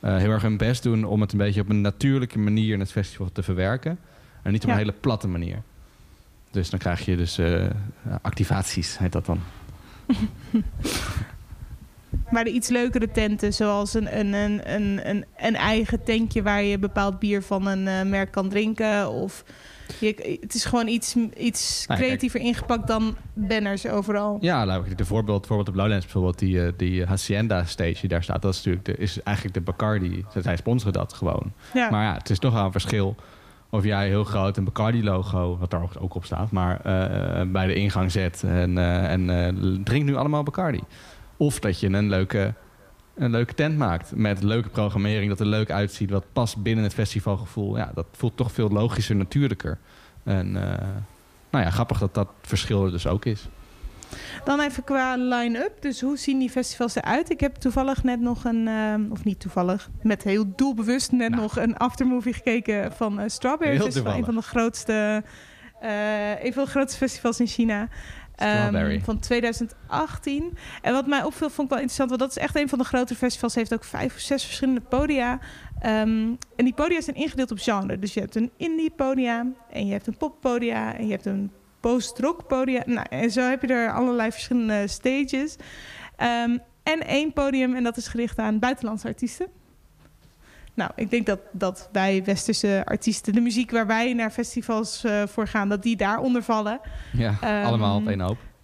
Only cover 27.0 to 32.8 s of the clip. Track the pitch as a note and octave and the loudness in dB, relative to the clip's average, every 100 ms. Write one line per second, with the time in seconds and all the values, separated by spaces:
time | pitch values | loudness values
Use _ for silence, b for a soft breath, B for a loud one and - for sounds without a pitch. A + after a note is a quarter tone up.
27 | F2+ F#2+ - G2+ A2+ F#2+ E2+ - E2+ F2 | 2 0 2 0 2 2 0 0 -2 0
28 | F#2+ E2+ E2+ F#2 G2 F#2 - F2+ F#2+ F#2 | 0 0 0 0 0 0 0 0 -2 -2
29 | - G2+ - G#2 G2+ F2+ F2 F#2 G#2+ G#2+ | -2 -2 -2 -2 -2 -4 -4 0 0 2
30 | F2+ F2+ G2+ - F2+ F2 - B2 G#2 F2+ | 0 -2 -4 -4 -2 -2 2 0 2 0
31 | - - F2+ - G2+ - B B3+ A#3 G#2+ | -2 -2 -2 0 -4 -8 B 0 2 4
32 | G#2+ E2 - G#2 C3+ A2+ F#2+ F#2+ | 2 0 0 2 4 4 2 0